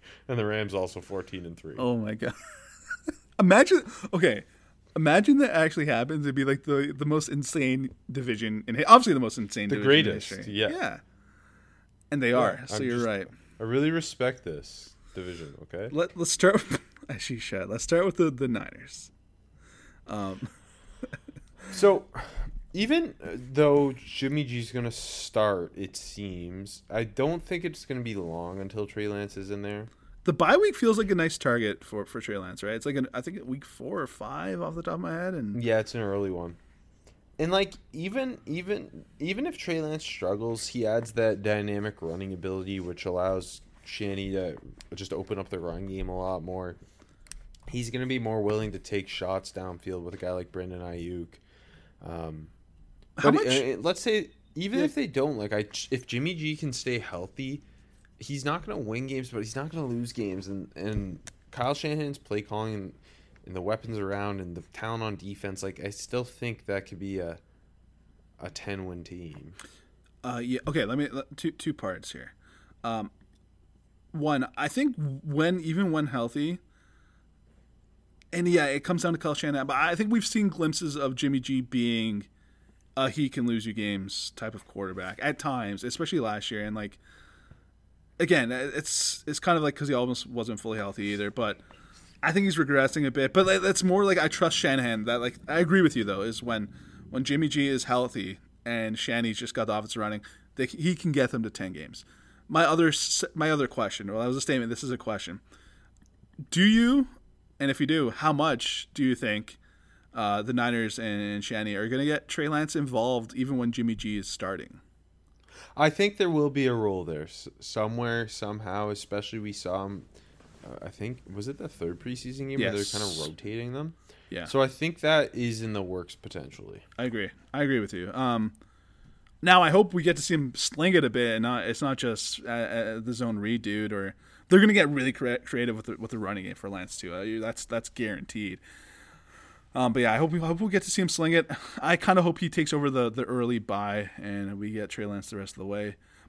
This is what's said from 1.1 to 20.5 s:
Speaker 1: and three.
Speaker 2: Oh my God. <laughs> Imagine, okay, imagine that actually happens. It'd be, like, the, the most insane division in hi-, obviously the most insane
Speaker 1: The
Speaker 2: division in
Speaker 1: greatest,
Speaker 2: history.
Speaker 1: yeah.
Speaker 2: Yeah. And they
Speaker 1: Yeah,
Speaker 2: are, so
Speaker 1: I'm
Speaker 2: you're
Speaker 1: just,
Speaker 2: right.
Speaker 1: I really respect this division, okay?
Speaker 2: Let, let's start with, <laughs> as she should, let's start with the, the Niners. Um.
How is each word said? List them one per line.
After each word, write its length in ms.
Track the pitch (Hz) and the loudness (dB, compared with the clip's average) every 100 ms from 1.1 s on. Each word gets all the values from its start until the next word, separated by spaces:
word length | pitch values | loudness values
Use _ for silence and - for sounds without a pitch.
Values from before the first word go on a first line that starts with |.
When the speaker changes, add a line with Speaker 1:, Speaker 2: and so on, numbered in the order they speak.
| 98 90 92 85 | -8 -8 -10 -10
Speaker 1:
and 100 | 82 | -12
three. 180 | - 76 | -12 -4
Speaker 2:
Oh 200 | 123 120 | 0 0
my 180 | 107 | -2
God. 180 | 110 - - | -4 -6 -6
<laughs> 1000 | - - - - - - - - _ - | -12 -20 -20 -18 -12 -10 -10 -12 _ 4
Imagine, 420 | 190 196 349 359 - - - | 8 10 10 8 4 -10 -4
okay, 320 | 180 165 107 - _ _ _ _ | 2 4 2 -4 _ _ _ _
imagine 440 | - 156 165 208 277 | 0 6 6 8 6
that 120 | 285 | 6
actually 360 | 165 160 156 147 | 4 4 2 2
happens. 380 | 117 127 156 | 2 2 0
It'd 120 | 143 135 | 0 2
be, 80 | |
like, 180 | 135 135 | 2 2
the, 320 | - 143 143 143 | 2 2 2 0
the 80 | |
most 240 | 147 156 151 | 2 2 2
insane 600 | 143 143 165 131 131 135 - - | -2 -2 0 2 2 -2 -10 -10
division 520 | 131 123 107 110 107 104 | -6 -2 -2 -2 -4 -2
in 80 | 120 | 2
hi-, 80 | 151 | 8
obviously 260 | 233 226 | 8 8
the 60 | 143 | 4
most 200 | 117 - | 2 -2
insane 300 | 104 - 104 | -6 -4 -2
Speaker 1:
The 60 | |
Speaker 2:
division 240 | 120 104 147 | 2 6 6
in 60 | 127 | 6
Speaker 1:
greatest, 160 | 104 - | 0 -6
Speaker 2:
history. 220 | 95 110 | -10 -6
Speaker 1:
yeah. 160 | 101 107 | -2 0
Speaker 2:
Yeah. 300 | 349 - - - _ _ _ _ - _ _ _ _ - | 0 -6 -8 -16 _ _ _ _ -20 _ _ _ _ -6
And 100 | 147 | 0
they 80 | 123 | 4
Speaker 1:
Yeah, 60 | 123 | 6
Speaker 2:
are, 280 | 113 90 127 | 4 2 -4
so 80 | 107 | -2
Speaker 1:
I'm 60 | |
Speaker 2:
you're 100 | 131 120 | 0 0
Speaker 1:
just, 80 | 117 | 0
Speaker 2:
right. 180 | 101 95 - - - | 0 -4 -12 -20 -8
Speaker 1:
I 60 | |
really 260 | 110 127 151 | -2 2 2
respect 540 | 165 160 - 127 127 | 2 -2 -2 -2 -2
this 500 | - 76 - - - - - - | -6 -10 -10 -18 -20 -20 -16 -10
division, 380 | 90 85 78 69 | -8 -8 -12 -14
okay? 260 | - 85 110 | -12 -10 -6
Speaker 2:
Let, 260 | 143 175 - | -2 -4 -2
let's 140 | 170 | -2
start 240 | - 180 | 4 6
with, 260 | 202 - 160 - | 6 2 -6 -6
<laughs> 140 | - - | -18 -10
as 120 | 104 | -8
she 180 | - 120 | -6 -6
should, 280 | - 95 92 | -6 -6 -4
let's 140 | 92 | -4
start 220 | - 165 190 | 2 4 4
with 100 | - | 4
the, 120 | 165 | 4
the 160 | 127 131 | 4 0
Niners. 600 | 110 - - - - - _ _ _ _ - - - - - - | 0 -4 -12 -18 -18 -20 _ _ _ _ -20 -20 -20 -20 -20 -10
Um. 420 | 107 98 95 120 | -6 -6 -8 -12